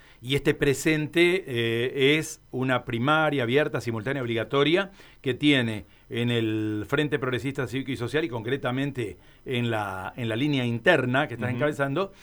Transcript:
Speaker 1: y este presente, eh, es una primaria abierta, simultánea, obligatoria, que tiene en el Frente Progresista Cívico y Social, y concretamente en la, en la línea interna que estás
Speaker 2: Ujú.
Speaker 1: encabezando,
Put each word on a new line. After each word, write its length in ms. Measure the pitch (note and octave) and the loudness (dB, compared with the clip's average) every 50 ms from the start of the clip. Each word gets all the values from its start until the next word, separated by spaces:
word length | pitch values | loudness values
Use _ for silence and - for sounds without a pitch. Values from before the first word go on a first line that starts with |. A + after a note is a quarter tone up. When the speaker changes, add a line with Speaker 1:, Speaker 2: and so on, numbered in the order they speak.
| - - - - | -20 -20 -20 -16
Speaker 1:
y 140 | A#2 B2 C3+ | -6 -2 -2
este 180 | C#3 - D#3+ C#3+ | 2 2 2 2
presente, 920 | - D3+ C#3+ C3+ C3+ - D#3+ D#3 D3+ D3+ C#3+ - E3+ F3 F3 F3+ F#3+ F#3+ C#3+ | 2 2 2 2 2 2 2 2 2 0 0 2 4 4 4 4 2 -2 -2
eh, 720 | B2+ A#2 A#2 A#2 A2+ A#2 A#2+ C3 B2+ C#3 C3 C#3 D3+ D#3 | -2 0 0 2 0 0 0 -2 0 4 4 4 4 4
es 240 | D3+ - - - _ - | 0 -4 -10 -14 _ -10
una 320 | - B2+ C3 C3 B2+ B2 - | -6 -4 0 0 0 0 0
primaria 600 | - A#2+ A#2 A#2+ C#3+ D3+ D#3+ D#3 D3+ D3+ C#3 A#2+ | -2 -4 0 2 2 2 4 2 2 2 0 0
abierta, 360 | A#2 B2 C#3+ D3+ C#3+ B2 - | 2 2 2 2 2 -2 -4
simultánea, 420 | - A#2+ A2 A2 G#2 C3 C#3 C#3+ | -4 -4 -6 -4 -4 -4 -4 -4
obligatoria, 720 | B2 A#2 A#2 A2+ A2 A2 - C#3 C#3+ D3 E3 F#3+ G3 F#3+ - - - - - _ | -2 -2 -2 -2 -2 0 2 2 4 4 4 2 0 -2 -8 -18 -20 -20 -20 _
que 120 | - B2+ B2+ | -4 -4 -2
tiene 520 | B2 D3 D3 C#3+ C3+ A#2+ A2+ A2 G#2 D#2 - - - _ _ | 2 4 4 4 4 4 2 -2 -6 -8 -14 -20 -20 _ _
en 200 | A#2 A#2 A#2+ A#2+ | -4 -2 0 0
el 560 | A#2+ A#2 A2+ A2 A2 A2 G#2+ G#2+ G#2+ G#2+ G#2 - | 2 2 0 0 0 0 -2 -2 -2 -4 -2 -2
Frente 320 | - C#3+ D3+ D3 D3+ C3+ | 0 0 0 0 -2 -2
Progresista 480 | C3+ B2+ B2 A#2+ G2+ C#3 B2+ - C3 A2 | -2 -2 -4 -2 -4 -4 -4 -4 -6 -4
Cívico 240 | A2 C3+ B2+ B2+ | -4 -6 -4 -4
y 60 | C3 A2+ | -4 -4
Social, 280 | A#2+ A2+ A#2 D3+ E3+ | -4 -2 -2 -2 -2
y 40 | D#3+ | -2
concretamente 880 | B2 A2+ G#2 A#2 C3 C3+ C#3+ B2+ B2 C3 C#3 C#3+ - B2+ A#2 G2 E2 - - - - _ _ | -4 -6 -4 -4 -4 -2 -2 -4 -2 -2 -2 -4 -4 -6 -6 -6 -8 -12 -20 -20 -20 _ _
en 260 | - C3 A#2+ A#2+ A#2 | -6 -4 -2 -2 0
la, 420 | A2+ G#2+ G#2 G2 F#2+ F#2+ F#2 - - - | -2 -2 -2 -4 -6 -8 -8 -10 -8 -6
en 100 | A#2+ A2+ | -4 -4
la 80 | A2+ | -2
línea 300 | A#2 C#3+ D3+ D3 C3+ B2 | 0 0 0 0 0 0
interna 600 | A#2+ A#2 A#2 - F3+ F3 C#3+ B2+ B2 B2 C3+ D3+ - | 0 -2 0 4 4 4 4 4 2 0 0 0 -2
que 80 | A#2+ | -4
estás 140 | A2+ B2+ B2 | -6 -4 -4
Speaker 2:
Ujú. 80 | - A#2 | -2 0
Speaker 1:
encabezando, 540 | D3 D3 D3 C#3+ C#3 C#3 C#3 E3 G3 G3 - - | 0 -2 0 -2 -2 -2 0 -2 -4 -4 -6 -16